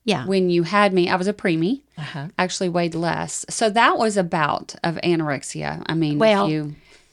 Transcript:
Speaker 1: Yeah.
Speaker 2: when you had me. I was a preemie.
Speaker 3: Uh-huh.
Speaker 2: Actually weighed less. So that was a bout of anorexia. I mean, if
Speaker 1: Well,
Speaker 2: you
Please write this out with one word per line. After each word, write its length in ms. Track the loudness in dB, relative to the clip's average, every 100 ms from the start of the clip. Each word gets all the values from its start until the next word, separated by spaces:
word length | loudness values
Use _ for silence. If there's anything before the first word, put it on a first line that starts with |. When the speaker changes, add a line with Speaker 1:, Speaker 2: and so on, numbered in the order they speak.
Speaker 1:
Yeah. 200 | -2 -2 0
Speaker 2:
when 220 | 2 4
you 120 | 2
had 300 | 2 4 4
me. 140 | 4 2
I 60 | 2
was 100 | -2
a 60 |
preemie. 460 | -2 0 0 0 -2 _ -12
Speaker 3:
Uh-huh. 300 | -10 -10 -8 -4
Speaker 2:
Actually 300 | -4 -2 -2
weighed 260 | 0 -2
less. 500 | -2 -2 -2 -4 -8 -8
So 180 | -2 2
that 280 | 4 4 4
was 180 | 0 0
a 60 |
bout 520 | 0 0 0 -2 -6 -6
of 100 | -4 -2
anorexia. 800 | 0 0 0 -4 -6 -8 -6 -6 -4
I 80 |
mean, 180 | 0 0
if 40 | 2
Speaker 1:
Well, 300 | 4 4 2
Speaker 2:
you 280 | -2 -4 -10 _ -20 _